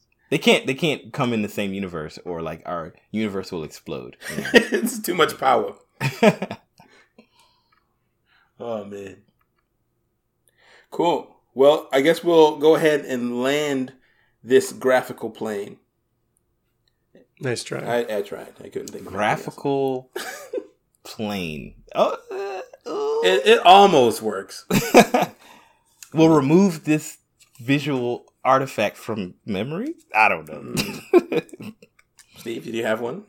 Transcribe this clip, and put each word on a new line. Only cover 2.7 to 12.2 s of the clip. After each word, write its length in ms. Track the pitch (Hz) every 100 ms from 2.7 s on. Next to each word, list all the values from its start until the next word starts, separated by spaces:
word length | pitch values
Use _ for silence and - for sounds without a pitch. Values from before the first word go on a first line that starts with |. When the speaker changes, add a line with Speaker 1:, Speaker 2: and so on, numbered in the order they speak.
| 87 80 - _
Speaker 1:
universe 400 | 104 110 95 92
will 120 | 87
explode, 520 | 76 - - 69 62 - -
you 120 | -
know? 60 | -
Speaker 2:
<laughs> 40 |
It's 440 | 240 - 220 233 233
too 160 | -
much 240 | 175 147 -
power. 360 | 131 120 101 - _ _
Speaker 1:
<laughs> 560 | 135 - 220 - - 202 _ _ _ _ _ _ _ _ _ _ _ _ _ _ _ _ _ _ _ _
Speaker 2:
Oh, 220 | 117 110
man. 380 | 101 101 98 92 _ _ _ _ _ _ _ _ _ _ _ _ _ _ _ - _
Cool. 440 | - 170 143 - _ _
Well, 340 | 120 139 156 -
I 80 | 135
guess 200 | 147 165